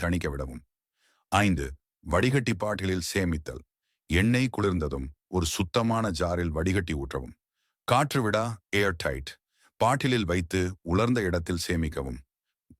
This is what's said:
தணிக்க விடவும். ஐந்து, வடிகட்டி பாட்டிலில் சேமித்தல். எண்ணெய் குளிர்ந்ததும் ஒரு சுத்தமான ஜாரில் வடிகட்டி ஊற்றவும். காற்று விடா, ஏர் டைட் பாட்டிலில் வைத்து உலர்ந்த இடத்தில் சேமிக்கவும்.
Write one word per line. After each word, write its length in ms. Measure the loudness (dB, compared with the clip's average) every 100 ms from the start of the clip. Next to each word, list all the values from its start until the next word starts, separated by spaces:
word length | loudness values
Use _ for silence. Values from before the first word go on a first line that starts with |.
தணிக்க 240 | 0 0 0
விடவும். 300 | -4 -6 -10 -16 _ _ _ _ _ _ 2
ஐந்து, 240 | 4 2 -2 -8 _ _ -2
வடிகட்டி 480 | 2 4 2 0 -2
பாட்டிலில் 440 | -2 -2 0 -2 -2
சேமித்தல். 500 | -2 0 -2 -6 -12 -14 _ _ _ _
எண்ணெய் 420 | 2 4 4 2 0
குளிர்ந்ததும் 520 | 0 0 -2 -4 -8 -12 _ -2
ஒரு 100 | -2 -2
சுத்தமான 480 | 0 0 2 0 -2 -2
ஜாரில் 340 | -2 0 -2 -2
வடிகட்டி 400 | 0 0 -2 -6
ஊற்றவும். 360 | -6 -8 -8 -16 _ _ _ _ 0
காற்று 320 | 2 2 0
விடா, 220 | 2 0 -2 -6 _ 0
ஏர் 180 | 2 0
டைட் 260 | -4 -6 -8 -16 _ _ _ _
பாட்டிலில் 480 | 2 2 2 2 2
வைத்து 300 | 0 0 0 -2 -4 -2
உலர்ந்த 280 | 2 2 2 2
இடத்தில் 360 | 0 -2 -4 0
சேமிக்கவும். 540 | -2 -2 -4 -8 -10 -14 _ _ _ _ 0